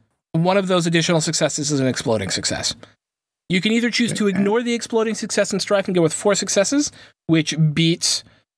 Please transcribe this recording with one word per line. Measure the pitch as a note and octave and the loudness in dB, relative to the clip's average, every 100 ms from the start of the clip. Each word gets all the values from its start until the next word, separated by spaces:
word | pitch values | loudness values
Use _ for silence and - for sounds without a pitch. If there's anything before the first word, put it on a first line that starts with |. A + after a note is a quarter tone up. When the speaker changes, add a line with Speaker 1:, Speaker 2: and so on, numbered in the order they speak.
| _ _ _ | _ _ _
Speaker 1:
One | D#3+ F3 G3 | 0 2 2
of | F#3 | 2
those | F#3 F3 | 2 2
additional | E3+ D#3+ E3 | 2 2 0
successes | D#3 D#3 D3+ - D3 | 0 0 0 0 -2
is | C#3+ | 0
an | C3 | 0
exploding | A#2+ C3+ A2 G2 | 0 0 0 -2
success. | - - D2 - - - _ _ _ _ _ - | -4 -4 -4 -4 -6 -14 _ _ _ _ _ -4
You | F#3 | -2
can | G#3+ | 0
either | A3+ A#3 | 0 0
choose | - A#3 | 0 -2
to | - G#3 | 0 -2
Speaker 2:
Okay. | F#3+ | 0
Speaker 1:
ignore | G3 A3+ | 0 0
the | A#3+ | -2
exploding | A#3 - A3+ A3 | -4 -2 -2 -2
success | A3 G#3+ - G3 | -4 -4 -2 -2
and | F#3+ | -2
strife | - G3+ G3 | 0 -2 0
and | |
go | F3+ | 0
with | D#3+ | 0
four | - G#3 | 0 0
successes, | F#3+ G#3 - G3 C#4 D4 - - _ - | 0 0 0 2 0 -2 -8 -20 _ 0
which | D#3+ D#3 D3+ D#3 | 2 2 2 2
beats, | D3+ E3 F3 - - - _ _ | 2 2 2 -2 -4 -6 _ _